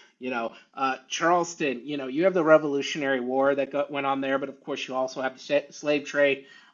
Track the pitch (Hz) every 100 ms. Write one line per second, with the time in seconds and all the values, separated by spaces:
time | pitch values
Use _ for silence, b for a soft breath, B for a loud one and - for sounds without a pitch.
0 | b b 127 120 113 B B - 135 165
1 | - - 165 175 170 - 147 120 135 143
2 | 131 139 190 180 156 156 151 143 135 156
3 | 139 131 123 131 139 139 135 143 143 143
4 | 139 139 135 135 139 - - 131 - 131
5 | - 143 131 - - 147 - - 151 147
6 | 143 143 143 139 - b b